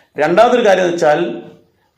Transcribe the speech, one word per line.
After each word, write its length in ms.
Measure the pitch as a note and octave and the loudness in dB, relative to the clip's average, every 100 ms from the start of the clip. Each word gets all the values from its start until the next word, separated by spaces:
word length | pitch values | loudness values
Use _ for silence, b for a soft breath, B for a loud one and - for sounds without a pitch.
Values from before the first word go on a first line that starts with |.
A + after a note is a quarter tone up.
| b C#3 | b -4
രണ്ടാമതൊരു 480 | D3+ F#3 A#3 B3 | 0 2 2 2
കാര്യം 200 | G#3 F#3 | 2 0
എന്ന് 100 | F3+ | 0
വെച്ചാൽ, 240 | E3+ D#3 D#3+ F3 - - - _ _ _ | 0 0 0 -4 -10 -16 -20 _ _ _